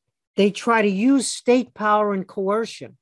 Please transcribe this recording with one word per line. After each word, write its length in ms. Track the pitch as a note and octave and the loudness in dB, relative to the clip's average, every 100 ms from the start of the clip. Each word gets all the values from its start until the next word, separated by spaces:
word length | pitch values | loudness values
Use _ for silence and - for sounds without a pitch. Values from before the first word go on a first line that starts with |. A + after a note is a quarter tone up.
| _ _ _ | _ _ _
they 160 | - G3+ | 0 0
try 320 | G3 A#3 A3+ | 0 0 2
to 60 | G#3 | 2
use 400 | F#3+ B3 C#4 - | 2 2 2 0
state 440 | - - B3+ A#3+ | -4 0 2 0
power 400 | - G#3+ G#3+ G#3 | -4 0 2 0
and 140 | G3 F3+ | -4 -6
coercion 680 | - F#3+ G#3+ A3+ - B2 B2 | -6 -2 -2 -4 -10 -18 -20